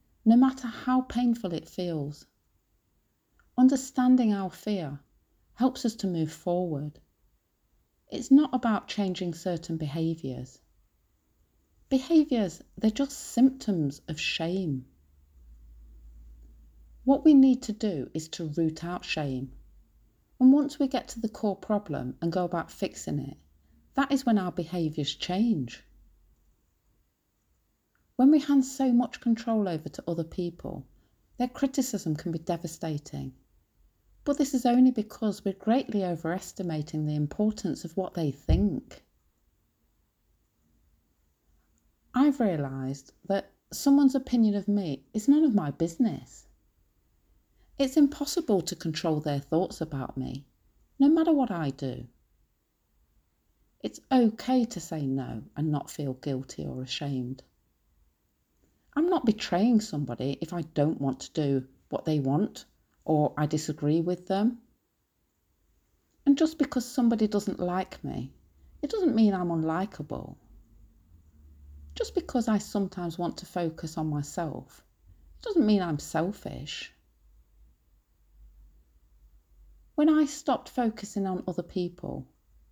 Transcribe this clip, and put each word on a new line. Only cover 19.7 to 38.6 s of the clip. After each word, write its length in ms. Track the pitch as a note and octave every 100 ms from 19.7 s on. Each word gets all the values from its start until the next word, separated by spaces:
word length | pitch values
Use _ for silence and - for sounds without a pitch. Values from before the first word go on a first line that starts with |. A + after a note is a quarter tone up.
| - _ _ _ _ _ -
And 120 | B3+
once 260 | C#4+ C#4+ -
we 100 | C4+
get 180 | C4 -
to 120 | A#3
the 80 | G#3+
core 260 | - G#3
problem 640 | F#3 - G#3 G#3 C3+ B2+ -
and 100 | E3+
go 120 | F3+
about 260 | F3 F3 -
fixing 480 | - F#3+ - - D3
it, 180 | C3 - _ _ _ _ _
that 180 | - C4+
is 140 | C#4
when 140 | B3+ G#3
our 120 | F3+
behaviours 640 | - D#3+ F3+ D#3 D#3 C#3
change. 720 | - - F#3 A#3 E3+ A#2+ - _ _ _ _ _ _ _ _ _ _ _ _ _ _ _ _ _ _ _ _ _ _ _ -
When 140 | C4
we 80 | D4+
hand 260 | C#4+ C#4
so 260 | C4 - C4
much 300 | A#3+ B3+ -
control 480 | A#3+ A3+ A#3 A3 G3
over 200 | D#3 D#3
to 160 | - -
other 160 | E3+
people, 600 | E3 - F3 E3+ - - - _ _ _ _ -
their 120 | B3
criticism 680 | - C#4 C4+ B3+ G3 D#3+ D3+
can 160 | F3
be 60 | D#3+
devastating. 960 | - E3+ E3 - D#3+ D3 - C#3+ C3+ - _ _ _ _ _ _ _ _
But 140 | - C#4+
this 160 | C#4
is 100 | B3+
only 260 | B3 B3 B3+
because 540 | B3 G#3 - A3 G3
we're 80 | G3
greatly 540 | F#3+ - C4 - G#3 F3+
overestimating 960 | D#3+ D#3+ F#3 - - F3+ D#3 D3 D#3
the 120 | D3+ D3+
importance 680 | D3 - G#3+ G#3+ F3 C3
of 100 | E3+ -
what 160 | F#3
they 160 | F3 D3+
think. 720 | C3 - E3+